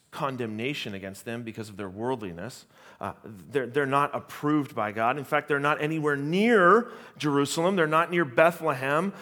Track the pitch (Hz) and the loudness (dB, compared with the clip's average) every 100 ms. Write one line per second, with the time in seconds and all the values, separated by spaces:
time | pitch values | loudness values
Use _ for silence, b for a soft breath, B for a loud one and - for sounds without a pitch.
0 | _ - 143 127 117 107 123 147 120 98 | _ -8 -6 -4 -6 -4 -6 -6 -8 -10
1 | 95 95 120 117 117 107 107 98 98 95 | -12 -12 -12 -10 -10 -12 -12 -10 -10 -6
2 | 120 127 104 85 107 - - B B B | -4 -4 -8 -10 -12 -14 -20 B B B
3 | 101 - - 104 85 139 120 135 139 143 | -12 -10 -16 -18 -6 -4 -2 -2 2 2
4 | 143 117 - - 147 151 135 120 107 104 | 0 -2 -10 -4 0 0 0 -4 -4 0
5 | 113 143 131 151 147 143 147 151 151 160 | 0 0 -2 -2 0 0 2 0 -2 -2
6 | 147 143 143 180 226 220 175 214 226 B | -2 -2 -2 2 4 8 8 6 4 B
7 | B - 151 143 143 165 175 196 156 160 | B -6 0 2 2 0 0 2 4 2
8 | 170 175 151 117 165 170 160 131 135 151 | 2 0 2 4 4 4 -2 -2 0 0
9 | 190 B | 0 B